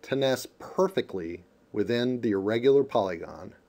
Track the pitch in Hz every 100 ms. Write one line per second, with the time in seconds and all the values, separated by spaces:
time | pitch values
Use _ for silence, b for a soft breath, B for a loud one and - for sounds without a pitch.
0 | - 135 135 131 - _ - - 190 190
1 | 110 98 85 87 - _ _ 107 101 120
2 | 123 127 120 98 98 113 127 135 139 117
3 | 98 87 80 78 92 -